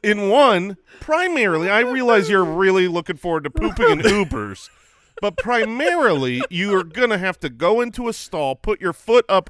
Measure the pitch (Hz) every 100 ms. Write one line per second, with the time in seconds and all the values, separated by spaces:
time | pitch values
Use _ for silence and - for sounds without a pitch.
0 | 208 208 196 247 277 185 190 190 _ -
1 | - 320 370 320 208 160 175 208 247 262
2 | 247 226 175 196 170 160 190 190 180 170
3 | 165 160 175 160 147 - 170 180 233 202
4 | 220 202 185 - 104 98 - _ _ _
5 | _ - 202 - 214 240 220 233 330 349
6 | 214 151 131 123 - 175 196 190 170 175
7 | 247 202 185 180 147 117 165 220 240 220
8 | 233 220 - 165 139 131 - 214 180 160
9 | - 233 - 196